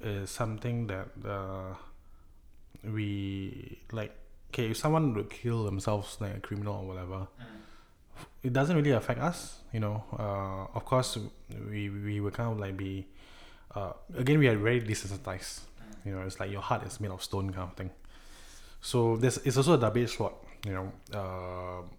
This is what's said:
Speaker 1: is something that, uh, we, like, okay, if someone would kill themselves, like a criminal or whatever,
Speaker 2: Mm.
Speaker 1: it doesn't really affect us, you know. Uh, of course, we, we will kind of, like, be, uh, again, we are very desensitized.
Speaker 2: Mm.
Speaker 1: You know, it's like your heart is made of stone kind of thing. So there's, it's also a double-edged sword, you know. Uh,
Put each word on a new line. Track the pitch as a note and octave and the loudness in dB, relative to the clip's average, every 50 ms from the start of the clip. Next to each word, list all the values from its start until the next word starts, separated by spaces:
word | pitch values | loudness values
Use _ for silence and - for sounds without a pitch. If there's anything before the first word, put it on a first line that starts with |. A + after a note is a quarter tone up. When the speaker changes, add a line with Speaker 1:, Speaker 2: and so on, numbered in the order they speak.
Speaker 1:
is | - A2 G2+ G2 G2 F#2 | -6 -4 -2 -2 -4 -4
something | - - B2 A2 A2 G#2+ - B2 A#2+ A#2+ A#2 G#2+ | -4 -2 -2 -2 -2 -2 -2 -2 0 0 0 -2
that, | F#2+ F#2+ G2 - - - G2 | -2 -4 -6 -8 -10 -8 -6
uh, | G#2 G2+ G2 G2 F#2+ F#2+ F#2+ F#2+ F#2 F#2+ - - - - - - - - - - - - - - - - - - - - - - | -4 -4 -4 -4 -4 -6 -6 -6 -8 -8 -10 -12 -14 -16 -18 -18 -20 -20 -20 -20 -20 -20 -20 -20 -20 -20 -20 -20 -18 -18 -10 -6
we, | G#2 A2 G#2+ G#2+ G#2 G2+ G2+ G2 G2 G2 G2 F#2+ G2 - - - - - - - - | -4 -2 -2 0 0 -2 -2 -2 -2 -2 -2 -4 -6 -6 -8 -10 -12 -14 -14 -12 -8
like, | - A2+ G#2+ - - - - - - - - - | -6 -6 -6 -6 -8 -12 -16 -18 -18 -18 -14 -6
okay, | - - B2 A2 | -2 0 0 0
if | A2+ - | 0 0
someone | - D#3 D#3 D#3+ D#3+ C#3+ A#2 | 2 4 4 6 6 4 4
would | G#2 G2+ - | 2 0 -2
kill | - - - A#2+ A#2 A#2 A2 | -6 -4 -2 0 0 2 0
themselves, | G#2 G2 G2 F#2+ - G#2+ G#2 G2 - - - | 0 0 0 2 2 2 2 0 -4 -6 -6
like | G#2+ G2 F#2+ G2 | -6 -4 -4 -6
a | |
criminal | - - G#2+ G2+ G#2 G#2 G2+ G2 | -6 -4 -4 -2 -2 -2 -4 -4
or | F#2+ F#2+ | -4 -6
whatever, | F#2 F#2 F2+ F2 F#2+ F#2+ F#2+ G2 - - | -6 -6 -6 -6 -4 -6 -6 -8 -10 -12
Speaker 2:
Mm. | B2+ - - G#2 - - - - - - - - - - - - - - - - - | -16 -14 -14 -16 -16 -18 -20 -20 -20 -20 -20 -20 -20 -18 -16 -16 -16 -16 -12 -6 -2
Speaker 1:
it | C3 B2 | 2 4
doesn't | C3+ C3+ D3+ F3+ | 4 6 6 6
really | D#3+ D3 D3 | 8 8 8
affect | C3+ A2 - - B2 A#2 | 6 6 4 2 0 2
us, | B2+ E3 F3 - - - - - - - - | 2 0 0 -2 -4 -10 -12 -14 -10 -4 -2
you | A2 | 0
know. | G#2+ G#2 G#2 G#2+ A2 - - - | 0 2 0 -2 -4 -4 -4 -2
Uh, | G#2+ G#2 G2+ G2 G2 F#2+ F#2+ F#2+ F#2+ - - A2+ | -2 0 0 0 -2 -2 -2 -4 -6 -4 -4 -4
of | - | 0
course, | - - B2+ B2+ - - A#2 G#2 G#2 - - - - G#2 G#2 G#2 G#2 | 4 4 4 4 4 0 -4 -4 -6 -8 -12 -14 -12 -10 -10 -8 -6
we, | G#2+ G#2 G2+ G2+ | -4 -2 -2 -2
we | G2 G2+ G2+ G2+ G#2 G#2 | -2 -2 -2 0 0 0
will | G2+ G2+ | 0 0
kind | F#2+ - A#2 A#2 | 0 0 0 0
of, | A2+ G#2+ | 0 0
like, | G2+ G2 F#2+ F#2+ | -2 -2 -2 -2
be, | G2 F#2+ F#2+ G2 F#2+ - - - - - - - - - - - - - - | -2 -2 -2 -4 -6 -8 -12 -18 -20 -20 -20 -20 -20 -20 -20 -20 -18 -10 -6
uh, | G#2 G2 F2+ - - - - - | -6 -4 -4 -6 -8 -12 -8 -4
again, | - B2 B2+ D3+ D#3 | 0 4 6 8 10
we | D3 B2+ | 10 10
are | A2+ G#2+ | 8 8
very | G2+ A2+ A#2+ B2 | 6 6 6 4
desensitized. | A2+ G#2+ G#2+ - - F#2+ G2+ F#2+ - - F#2+ F#2 - - - - | 4 2 0 -2 -2 -4 -6 -6 -4 -6 -6 -6 -6 -8 -10 -10
Speaker 2:
Mm. | - - - - - - - - - | -12 -14 -16 -18 -16 -16 -14 -10 -6
Speaker 1:
You | G2+ G2 | -6 -4
know, | F#2+ | -4
it's | F#2+ F#2+ F#2 - | -4 -4 -4 -4
like | G2 G2 | -4 -4
your | G2 G2 | -4 -4
heart | - - B2+ - - - | -2 0 0 0 0 -2
is | - - | -6 -6
made | G#2 G2+ | -4 -4
of | F#2 F#2 | -4 -6
stone | - - - G2 F#2+ F#2+ | -6 -4 -2 0 0 0
kind | F#2 F#2 F#2 F2 | -2 -4 -4 -6
of | - | -6
thing. | - F#2+ F2+ - - - - - - - - - - - - - - - - - - | -6 -8 -8 -8 -10 -16 -18 -18 -18 -18 -18 -18 -18 -18 -18 -18 -18 -16 -16 -14 -10
So | - - - B2 A#2 A2+ A2+ A2+ | -6 0 2 4 6 6 6 6
there's, | B2 C3 A#2+ - | 4 4 2 2
it's | - C#3+ B2 B2+ | 2 2 4 6
also | C3+ E3 F3 | 6 8 8
a | C#3 | 8
double-edged | A#2 A2 G#2 A#2+ A#2+ A2+ - | 6 6 4 4 4 2 2
sword, | - C#3 C#3 - - - - - - - | 0 -2 -2 -2 -6 -12 -18 -12 -8 -4
you | G2+ | -4
know. | G2 F#2 F#2+ G2 - - - - | -2 -2 -4 -4 -8 -12 -12 -8
Uh, | - G#2 G2 F#2 F#2 F#2 F#2 F#2 F2+ F2+ F2+ F2+ F2+ F2+ F2 F2 - | -6 -4 -4 -4 -4 -6 -6 -6 -6 -6 -6 -6 -6 -8 -10 -12 -14